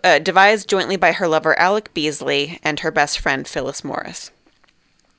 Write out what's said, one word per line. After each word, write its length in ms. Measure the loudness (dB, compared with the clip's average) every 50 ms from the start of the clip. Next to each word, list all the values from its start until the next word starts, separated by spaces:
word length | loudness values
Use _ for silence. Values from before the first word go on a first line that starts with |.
| 2
uh, 140 | 4 4 4
devised 500 | 2 2 4 6 6 6 4 2 0 0
jointly 260 | 0 0 0 0 -2
by 160 | 0 2 0
her 160 | 2 2 0
lover 260 | 0 0 2 2 2 2 2
Alec 340 | 2 2 2 0 -4 -6 -6
Beasley 680 | -4 -4 -2 -2 -4 -2 -2 -2 -2 -2 -4 -8 -8 -6
and 160 | -6 -4 -4
her 120 | -4 -2
best 280 | 0 0 0 0 -2 -4
friend 260 | -2 -2 -4 -4 -6
Phyllis 380 | -8 -8 -6 -6 -6 -8 -8 -8
Morris. 480 | -8 -8 -8 -8 -10 -12 -14 -14 -16 _ _ _ _ _ _ _ _ _ _ _ _ _ _ _ _ _